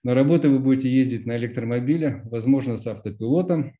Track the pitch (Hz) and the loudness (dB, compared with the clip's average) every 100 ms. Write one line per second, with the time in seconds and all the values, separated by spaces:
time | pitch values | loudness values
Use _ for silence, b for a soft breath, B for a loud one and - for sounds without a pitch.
0 | - 123 139 165 143 135 135 131 131 131 | 2 2 4 4 4 4 2 2 2 2
1 | 127 113 117 117 117 120 117 120 123 160 | 2 -2 -4 -4 -4 -6 -4 -2 0 0
2 | 151 107 113 117 117 139 131 110 117 104 | -2 -4 -8 -4 0 0 0 -6 -8 -8
3 | 107 104 110 156 180 165 139 | -10 -6 0 0 2 -2 -2